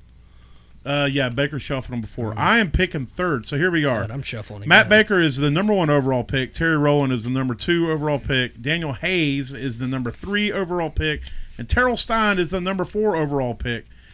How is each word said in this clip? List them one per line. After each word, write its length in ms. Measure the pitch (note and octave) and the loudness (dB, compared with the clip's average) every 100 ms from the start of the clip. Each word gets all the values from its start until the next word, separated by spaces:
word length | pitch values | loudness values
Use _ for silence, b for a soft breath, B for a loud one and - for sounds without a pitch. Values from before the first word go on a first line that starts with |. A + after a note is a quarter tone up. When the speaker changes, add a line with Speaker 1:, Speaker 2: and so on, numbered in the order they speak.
| - - b b b b b b - | -20 -20 b b b b b b -4
Speaker 1:
Uh, 240 | C#3+ C#3 | -2 0
yeah, 180 | C#3 B2+ | 0 -2
Baker 280 | A#2+ D3 D3 | -2 -4 -4
shuffled 320 | - C3+ A#2+ | -6 -6 -6
them 80 | B2 | -8
before. 320 | A2 - A2 | -8 -6 -6
Speaker 2:
Hmm. 40 | A2 | -2
Speaker 1:
I 200 | E3 A#3 | 2 2
am 100 | F#3+ | 2
picking 380 | D#3+ F3+ D#3+ A#2+ | 2 0 -2 -6
third, 380 | - F3+ C3+ - | -4 -2 -2 -2
so 100 | C#3+ | -2
here 140 | F3+ | 0
we 140 | E3 D3 | 2 0
are. 160 | A#2 | 0
Speaker 2:
God, 100 | G#2 | -2
I'm 100 | C3+ | -6
shuffling 460 | - A2+ - G#2 G2+ | -8 -10 -10 -8 4
Speaker 1:
Matt 180 | F#3+ F#3+ | 6 8
Speaker 2:
again. 40 | G#3+ | 6
Speaker 1:
Baker 200 | G#3+ F#3+ | 6 4
is 180 | D#3+ C3 | 2 2
the 120 | D3 | 2
number 240 | D3 G#3+ | 2 2
one 160 | G3+ D#3 | 2 4
overall 340 | D3 C3 B2+ | 4 4 0
pick. 300 | A2+ C3+ B2+ | 0 -2 -2
Terry 240 | - E3 D#3 | -2 2 4
Rowland 340 | D3 D3 C3+ | 4 4 4
is 120 | B2 | 0
the 60 | A#2 | -2
number 240 | C3 C3 A2+ | -2 -2 -2
two 340 | - E3+ E3 | 0 0 2
overall 300 | D#3 D3+ C#3+ | 0 0 -2
pick. 420 | - C3 B2 A#2 | 0 0 -2 -4
Daniel 320 | B2 E3+ D#3 | -4 -2 -4
Hayes 580 | C3 E3+ F#3 D3+ C#3 C3 | -4 -2 0 0 0 -4
is 280 | C3+ C3 A2+ | -6 -6 -4
the 80 | B2+ | -4
number 240 | C3 A#2+ | -4 -4
three 400 | - F#3 G3+ G#3 | -6 -4 -2 0
overall 380 | G3 F3+ F3+ D#3 | -2 -2 -2 -4
pick. 320 | - D#3 D3 - B B B | -2 -2 -2 -6 B B B
And 100 | A#2+ | -2
Terrell 300 | B3 B3+ A3 | 2 2 0
Stein 400 | - A3+ G#3+ F#3+ | -2 0 2 2
is 140 | E3 | 0
the 100 | F#3 | -2
number 240 | F3+ F#3+ F3+ | -2 -2 -4
four 300 | G#3 G#3+ E3 | 0 0 2
overall 400 | D3 C#3+ B2+ A2 | 0 0 -2 -4
pick. 300 | B2 A#2 - b b | -4 -4 -8 b b